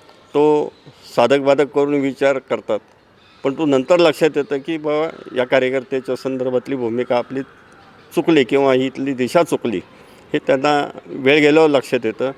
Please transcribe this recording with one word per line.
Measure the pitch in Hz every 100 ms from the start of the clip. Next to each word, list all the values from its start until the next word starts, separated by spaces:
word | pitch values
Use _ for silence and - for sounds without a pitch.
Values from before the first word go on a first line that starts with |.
| - - _
तो | 143 151 151 - - - - - -
साधक | 120 143
बाधक | 139 139 139
करून | 147 147
विचार | 143 135 123 139 135
करतात, | - 113 - 104 - _ _ _ _ _
पण | 139
तो | 135 156
नंतर | 135 127 175
लक्षात | 170 - 160 143
येतं | 135 143
की | 135 160
बाबा | 151 151 160 - - 127
या |
कार्यकर्त्याच्या | 123 135 127 131 123 131 127 127
संदर्भातली | 135 131 127 127 135 135
भूमिका | 117 120 120 120
आपली | 117 131 131 - - - - - -
चुकली | - 156 156
किंवा | 123 139 139
इथली | 131 131 - 135
दिशा | 127 123 170
चुकली, | 165 139 123 95 - - - - -
हे | 151
त्यांना | - 135 147 147 139 - -
वेळ | 147 131 151
गेल्यावर | 147 156 160
लक्षात | 139 - 127
येतं. | 113 107 127